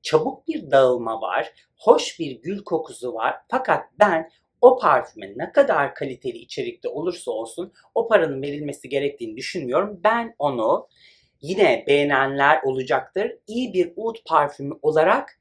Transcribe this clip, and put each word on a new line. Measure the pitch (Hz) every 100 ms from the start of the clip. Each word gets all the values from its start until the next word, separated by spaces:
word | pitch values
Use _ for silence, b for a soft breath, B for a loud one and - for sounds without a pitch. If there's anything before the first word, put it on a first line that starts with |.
çabuk | - 151 202 - -
bir | 311 165
dağılma | 135 131 123 113 113
var. | 101 98 156 b b _
Hoş | - 262 - -
bir | 151 123
gül | 160 196
kokusu | - 160 - - 123
var. | 113 120 - _
Fakat | 254 - 156 - _
ben | 208 165 160 b _ _
o | 196 196
parfüme | 190 135 - - 98 107
ne | 170
kadar | - 277 170 139 -
kaliteli | 139 127 - 170
içerikte | - - 139 - -
olursa | 139 175 170 -
olsun | 139 123 - 190 b b -
o | 226
paranın | 214 160 135
verilmesi | 139 147 147 139 131
gerektiğini | 135 143 143 117 110
düşünmüyorum. | - 185 131 139 202 196
Ben | 196 233 226 -
onu | 143 127 110 185 - b b b b _
yine | 143 190 185 117 -
beğenenler | 143 143 135 139 139 139 156
olacaktır. | 135 131 127 135 - 185 233 - -
İyi | 226 254
bir | 185 170 180
oud | 226 220 -
parfümü | 160 143 - 139 -
olarak | 151 156 165 247 285 _